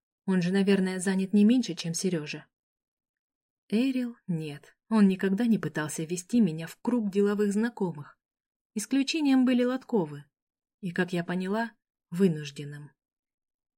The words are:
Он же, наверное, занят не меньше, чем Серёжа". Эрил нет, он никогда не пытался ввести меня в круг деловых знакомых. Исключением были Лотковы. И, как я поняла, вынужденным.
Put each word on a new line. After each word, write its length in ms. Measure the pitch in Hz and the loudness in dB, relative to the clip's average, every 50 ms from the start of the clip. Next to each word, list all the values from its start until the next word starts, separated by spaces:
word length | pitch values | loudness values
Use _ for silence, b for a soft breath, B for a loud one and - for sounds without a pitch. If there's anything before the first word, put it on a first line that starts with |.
| _ _ _ _ _ | _ _ _ _ _
Он 160 | 190 190 180 | 0 0 0
же, 100 | 170 175 | 2 2
наверное, 480 | 190 196 196 202 196 190 185 185 185 185 | 0 2 2 2 2 2 2 -2 -2 -4
занят 320 | 175 196 190 190 190 190 - | -2 -2 0 0 -2 2 4
не 120 | 208 208 | 6 6
меньше, 300 | 214 247 262 233 - 165 | 6 6 4 2 -2 -6
чем 180 | - - 165 165 | -6 -6 -6 -6
Серёжа". 540 | - - 185 175 156 151 151 - 151 - _ _ _ _ _ _ _ _ _ _ _ _ _ _ _ _ _ _ _ _ _ _ _ _ _ | -2 -2 -2 -2 -2 -4 -6 -10 -12 -14 _ _ _ _ _ _ _ _ _ _ _ _ _ _ _ _ _ _ _ _ _ _ _ _ _
Эрил 460 | 202 220 254 269 254 254 247 240 233 _ _ | 0 0 0 0 0 -2 -4 -4 -8 _ _
нет, 500 | - 170 160 160 151 143 147 - - _ _ _ _ | -6 -6 -4 -4 -8 -10 -12 -18 -20 _ _ _ _
он 180 | 220 220 202 | 4 6 6
никогда 380 | 190 190 185 - 196 190 196 247 | 6 4 2 0 0 0 0 2
не 140 | 233 220 - | 2 0 0
пытался 440 | - 156 - 156 151 147 - - 160 | 0 -4 -4 -4 -6 -6 -6 -8 -6
ввести 380 | 156 180 175 - - - 240 | -6 -6 -8 -6 0 2 2
меня 240 | 214 170 156 165 160 | 2 2 0 -6 -10
в 120 | 160 - | -12 -14
круг 340 | _ _ 233 247 247 214 202 | _ _ -2 -2 0 -2 -2
деловых 420 | 180 202 202 202 208 202 214 202 190 | 0 2 2 2 2 2 0 0 2
знакомых. 640 | 214 226 240 226 - 196 175 - 143 143 - - _ _ _ _ _ _ _ _ _ _ _ _ | 0 -2 -2 -2 -4 -4 -4 -4 -8 -16 -18 -20 _ _ _ _ _ _ _ _ _ _ _ _
Исключением 720 | 220 - - 269 277 269 - - 330 302 277 269 262 254 | -10 -4 0 0 0 0 0 -2 0 2 4 4 4 4
были 180 | 247 254 247 247 | 4 4 2 2
Лотковы. 640 | 247 254 262 - - 247 208 165 151 147 143 143 _ _ _ _ _ _ _ _ _ _ _ | 0 0 -4 -4 -2 0 0 0 -2 -6 -14 -16 _ _ _ _ _ _ _ _ _ _ _
И, 100 | - 180 | -10 -6
как 220 | 170 - 180 180 185 | -2 -2 -2 -2 -2
я 100 | 175 170 | -4 -4
поняла, 480 | - 180 185 185 190 202 220 233 226 - _ _ _ _ _ _ _ | -4 -6 -4 -4 -4 -4 -4 -4 -6 -10 _ _ _ _ _ _ _
вынужденным. 800 | 170 175 196 185 156 151 151 143 143 - 147 143 147 147 147 143 _ _ _ _ _ _ _ _ _ _ _ _ _ _ _ _ _ | 0 2 2 2 2 0 -6 -10 -12 -12 -12 -12 -14 -16 -18 -20 _ _ _ _ _ _ _ _ _ _ _ _ _ _ _ _ _